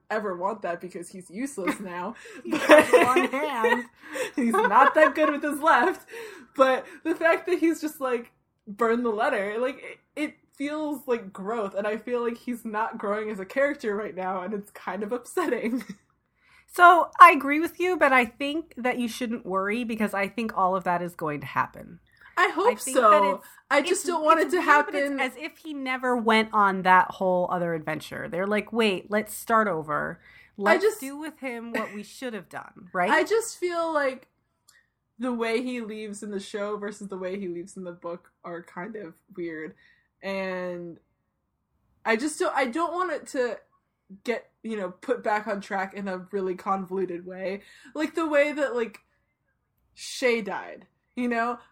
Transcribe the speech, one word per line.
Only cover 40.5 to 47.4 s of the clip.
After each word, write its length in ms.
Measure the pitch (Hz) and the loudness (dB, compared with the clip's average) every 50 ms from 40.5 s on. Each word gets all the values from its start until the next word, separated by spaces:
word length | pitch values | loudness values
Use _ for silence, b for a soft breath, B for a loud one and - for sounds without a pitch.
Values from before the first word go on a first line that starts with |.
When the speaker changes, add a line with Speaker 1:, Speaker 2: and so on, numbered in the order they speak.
| 185 185 180 180 175 175 175 170 160 - _ _ _ _ _ _ _ _ _ _ _ _ _ _ _ _ _ _ _ _ - | -8 -8 -8 -8 -8 -10 -12 -14 -16 -18 _ _ _ _ _ _ _ _ _ _ _ _ _ _ _ _ _ _ _ _ -2
Speaker 1:
I 120 | 220 226 | -2 -2
just 240 | 220 277 302 - - | 0 -2 -4 -4 -4
don't, 160 | 359 - - | -4 -2 -2
I 100 | 262 285 | -2 -2
don't 280 | 240 233 320 330 294 330 | -2 -2 -2 -4 -2 -2
want 180 | 359 359 349 | -4 -4 -4
it 160 | 302 - - | -4 -8 -8
to 320 | - - 269 247 233 202 - - _ _ _ _ _ _ _ _ - 190 - - | -6 -4 -4 -4 -4 -6 -10 -14 _ _ _ _ _ _ _ _ -20 -20 -10 -6
get, 260 | 247 226 - - _ _ _ - | -6 -6 -6 -8 _ _ _ -10
you 120 | 226 220 | -8 -6
know, 140 | 208 185 180 | -6 -6 -8
put 340 | 180 - - - 240 202 - | -10 -8 -6 -4 -4 -2 0
back 240 | 226 208 214 214 | 0 0 0 -2
on 140 | 226 202 202 | -4 -6 -6
track 320 | 196 - 208 196 190 196 - | -6 -6 -4 -4 -4 -6 -8
in 140 | 202 202 | -8 -8
a 200 | 196 185 185 180 - | -8 -8 -8 -8 -8
really 240 | 208 196 190 190 180 | -6 -4 -4 -4 -6
convoluted 720 | 185 - 208 190 196 190 175 185 190 185 180 175 170 185 | -4 -2 -2 -2 -2 -4 -4 -4 -4 -4 -4 -6 -10 -12
way. 340 | 180 185 185 | -14 -12 -8